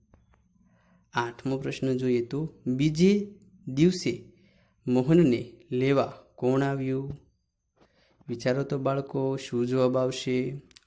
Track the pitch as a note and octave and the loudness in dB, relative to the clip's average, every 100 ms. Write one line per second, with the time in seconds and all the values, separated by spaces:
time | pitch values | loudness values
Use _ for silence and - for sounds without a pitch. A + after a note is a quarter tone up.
0 | _ _ _ _ _ _ _ _ _ _ | _ _ _ _ _ _ _ _ _ _
1 | _ - A#2+ A#2+ C3 C3+ C#3 C3 C3 B2+ | _ -6 -6 -6 -4 -4 -4 -4 -2 0
2 | B2+ A#2+ A#2 C#3 D#3 - B2+ B2+ D#3 D#3 | 0 0 -2 -6 -8 -8 -4 0 0 4
3 | F#3 G#3 G3+ - - - - C3 F3 F3+ | 4 4 0 -12 -20 -18 -8 2 2 4
4 | - - - _ _ _ _ _ - B2 | -2 -6 -10 _ _ _ _ _ 0 2
5 | B2+ E3 D#3+ A2+ - - _ B2+ C3+ C#3 | 4 6 6 2 -2 -16 _ -2 2 2
6 | A#2 - - - B2 C3+ C#3 C#3 C3 C3 | 0 -6 -20 -4 0 2 0 -2 -4 -4
7 | C#3 C#3+ _ _ _ _ _ _ _ _ | -6 -12 _ _ _ _ _ _ _ _
8 | _ _ - A#2 B2+ C3 C#3 C#3+ C3+ C#3 | _ _ -10 -4 -2 -2 -2 -2 -2 -2
9 | C#3 C#3 C3+ C3+ - B2 A#2+ C3 B2+ C3 | -4 -4 -2 -4 -4 -2 0 2 2 2
10 | B2+ B2+ - B2+ C3+ C#3+ - - | 0 -2 -2 -2 -2 -8 -14 -20